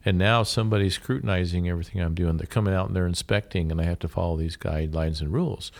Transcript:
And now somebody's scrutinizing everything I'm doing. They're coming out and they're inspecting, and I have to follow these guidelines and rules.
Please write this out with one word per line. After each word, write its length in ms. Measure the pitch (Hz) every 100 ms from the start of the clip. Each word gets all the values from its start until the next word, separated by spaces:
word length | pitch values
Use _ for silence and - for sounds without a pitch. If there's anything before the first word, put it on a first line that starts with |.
And 120 | - 90
now 240 | 101 117
somebody's 520 | 107 - 110 107 98
scrutinizing 760 | - - 131 117 92 87 90 87
everything 320 | 87 85 98
I'm 120 | 85
doing. 220 | 82 85 80
They're 100 | -
coming 280 | 113 101
out 120 | 95 95
and 80 | 95
they're 100 | 90
inspecting, 640 | 87 - 104 - 92 80
and 80 | 80
I 40 |
have 140 | 85 87
to 80 | 78
follow 280 | 87 87 80
these 200 | 82 80
guidelines 640 | - 78 78 80 80 78
and 120 | 76
rules. 380 | 120 175 - -